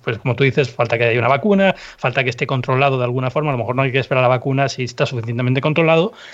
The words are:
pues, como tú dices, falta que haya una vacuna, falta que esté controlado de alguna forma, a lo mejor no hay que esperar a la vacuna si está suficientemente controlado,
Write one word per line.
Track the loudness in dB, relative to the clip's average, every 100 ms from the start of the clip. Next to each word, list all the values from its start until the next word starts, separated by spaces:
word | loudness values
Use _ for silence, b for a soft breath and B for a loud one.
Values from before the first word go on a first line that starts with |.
pues, | -6 -4
como | -2 0
tú |
dices, | 2 2 -2
falta | 0 -2 2
que | 2
haya | 2
una | 2
vacuna, | 2 2 4 4 0 B B
falta | -4 -2 -2
que |
esté | -4 -2
controlado | -2 0 2 2 2
de | -2
alguna | -2 -2
forma, | -2 -2
a |
lo | -2
mejor | -2 -2
no |
hay | 0
que | -2
esperar | 0 2 2
a |
la | 2
vacuna | 0 0 0
si | -2
está | -8 -4 -4
suficientemente | -4 -6 -2 0 2
controlado, | 2 2 4 4 2 B B